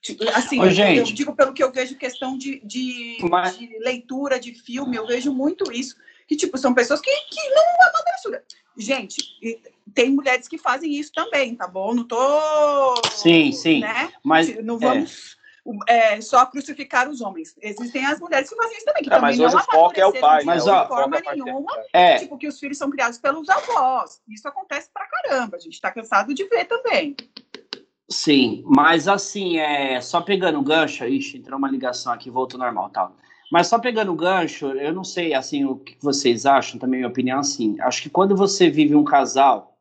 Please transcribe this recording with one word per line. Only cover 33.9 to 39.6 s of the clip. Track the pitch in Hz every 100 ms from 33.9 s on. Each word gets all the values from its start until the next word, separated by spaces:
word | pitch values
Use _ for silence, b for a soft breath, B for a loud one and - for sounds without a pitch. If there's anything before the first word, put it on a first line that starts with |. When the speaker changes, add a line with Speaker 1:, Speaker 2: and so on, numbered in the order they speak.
| 220 196
Speaker 2:
o | 160
gancho, | 175 190 160 - 143
eu | 135 143
não | 180
sei, | 185 180 165
assim, | 135 131 143
o | 139 131
que | - _
vocês | 143 135 123 117 139
acham, | 135 - 123
também | 127 127
minha | 123
opinião, | 131 127 135
assim, | 139 - 165 151
acho | 127 -
que | 151
quando | - 196 190
você | 196 - 175
vive | 143 147
um | 147
casal | 143 139 120 135 139 110